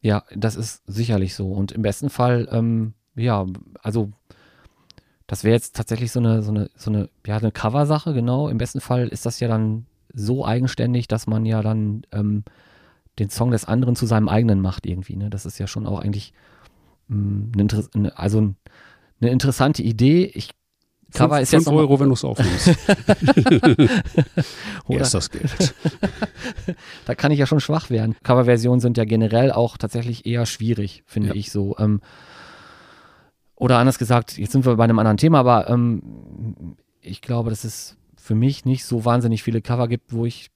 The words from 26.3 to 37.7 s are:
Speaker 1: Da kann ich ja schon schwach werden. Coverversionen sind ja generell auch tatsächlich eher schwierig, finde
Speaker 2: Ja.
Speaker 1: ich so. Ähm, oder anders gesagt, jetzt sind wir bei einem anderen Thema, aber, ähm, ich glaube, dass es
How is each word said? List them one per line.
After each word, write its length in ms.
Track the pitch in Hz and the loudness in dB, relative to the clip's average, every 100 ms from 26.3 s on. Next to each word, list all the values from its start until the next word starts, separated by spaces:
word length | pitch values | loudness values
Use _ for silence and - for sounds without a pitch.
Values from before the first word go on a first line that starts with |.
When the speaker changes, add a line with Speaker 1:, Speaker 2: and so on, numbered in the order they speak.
| - 254 214 - 175 - - | -8 -12 -10 -10 -10 -14 -20
Speaker 1:
Da 100 | - | -10
kann 180 | - 147 | -2 2
ich 60 | 147 | 2
ja 80 | 135 | 2
schon 120 | 156 | 2
schwach 300 | - 151 - | 0 -4 -2
werden. 240 | 117 110 113 | -2 -2 -4
Coverversionen 580 | - 123 123 120 117 123 | 2 4 4 4 4 2
sind 160 | 123 120 | 2 0
ja 80 | |
generell 460 | 110 113 110 113 131 | 0 2 2 2 2
auch 260 | - 120 - | 2 -2 -2
tatsächlich 480 | 107 120 117 113 - | -8 -6 -6 -8 -4
eher 200 | 120 117 | -2 -2
schwierig, 560 | - 110 110 101 - _ | -4 -4 -2 -4 -8 _
finde 240 | - 101 | -4 -2
Speaker 2:
Ja. 40 | |
Speaker 1:
ich 160 | 101 101 | -4 -6
so. 240 | 104 98 - | -4 -4 0
Ähm, 220 | 107 104 - - - - - - - - - - _ _ _ _ _ _ | 0 0 -4 -20 -20 -20 -20 -20 -20 -20 -20 -20 _ _ _ _ _ _
oder 220 | 123 123 | 2 4
anders 200 | 127 127 | 4 2
gesagt, 400 | 113 120 120 - | 0 0 0 -8
jetzt 140 | 101 | -2
sind 120 | 135 | 2
wir 120 | 127 117 | 2 4
bei 80 | |
einem 140 | 113 113 | 4 4
anderen 180 | 110 104 | 4 4
Thema, 240 | 156 156 | 4 4
aber, 280 | 123 117 - | 6 4 4
ähm, 1080 | 120 120 110 - 57 - - 113 - 85 - _ _ | 0 2 -2 -6 -18 -20 -12 -12 -12 -16 -18 _ _
ich 180 | 80 92 | -18 -16
glaube, 280 | - 120 117 | -6 -4 -2
dass 140 | 110 | -4
es 320 | 113 | -8